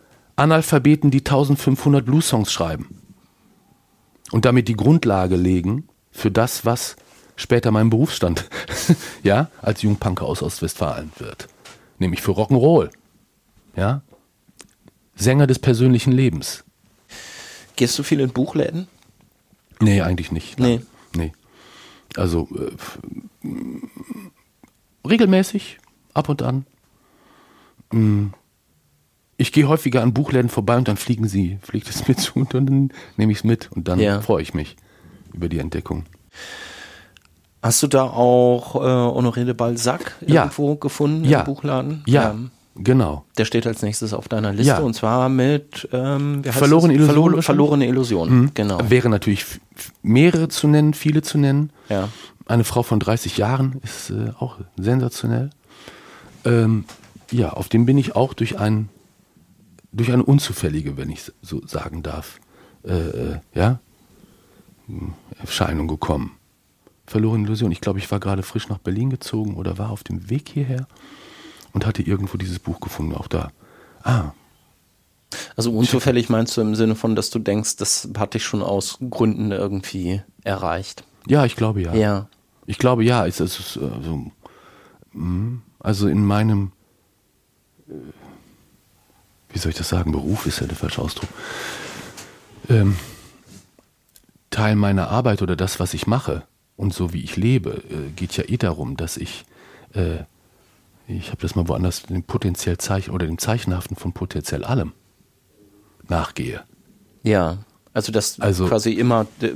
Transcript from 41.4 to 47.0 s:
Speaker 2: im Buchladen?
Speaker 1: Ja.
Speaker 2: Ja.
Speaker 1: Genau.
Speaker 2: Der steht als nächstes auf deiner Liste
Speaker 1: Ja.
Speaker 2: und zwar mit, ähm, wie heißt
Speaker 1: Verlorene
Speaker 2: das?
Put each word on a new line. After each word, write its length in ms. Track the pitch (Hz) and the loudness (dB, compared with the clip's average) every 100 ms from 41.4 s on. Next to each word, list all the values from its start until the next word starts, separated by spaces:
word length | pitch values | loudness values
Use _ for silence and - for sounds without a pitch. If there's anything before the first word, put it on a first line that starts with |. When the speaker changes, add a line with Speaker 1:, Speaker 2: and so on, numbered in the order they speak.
Speaker 2:
im 40 | 143 | 2
Buchladen? 560 | 139 147 131 135 156 147 | -4 -4 -4 -4 -6 2
Speaker 1:
Ja. 160 | 139 | 4
Speaker 2:
Ja. 140 | 110 107 127 _ _ - | 4 -2 -10 _ _ -6
Speaker 1:
Genau. 460 | 95 131 95 73 - - | 2 4 4 -2 -8 -4
Speaker 2:
Der 80 | 107 | 0
steht 200 | 117 117 | 0 -2
als 140 | 110 | -4
nächstes 320 | 104 104 110 | -4 -4 -6
auf 160 | 98 - | -6 -4
deiner 240 | 110 107 | -4 -2
Liste 160 | 101 131 | 2 4
Speaker 1:
Ja. 40 | 104 | 4
Speaker 2:
und 120 | 135 | 0
zwar 360 | 113 110 120 127 | -2 0 2 2
mit, 580 | 131 127 147 147 - - | 2 2 0 -2 -14 -6
ähm, 520 | 127 135 139 143 143 | -4 -2 -2 -2 -4
wie 40 | 135 | -2
heißt 80 | 123 | 2
Speaker 1:
Verlorene 340 | 139 160 170 | 6 8 8
Speaker 2:
das? 60 | 143 | 6